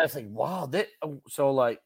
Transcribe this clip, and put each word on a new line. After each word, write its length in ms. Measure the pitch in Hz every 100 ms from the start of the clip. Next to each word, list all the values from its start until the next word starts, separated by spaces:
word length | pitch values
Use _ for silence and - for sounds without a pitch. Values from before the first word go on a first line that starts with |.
it's 120 | 160
like, 140 | 147 107
wow. 380 | 113 139 185 139
They, 200 | 170 196 - 156 143 -
so, 220 | - 139
like, 300 | 135 120 110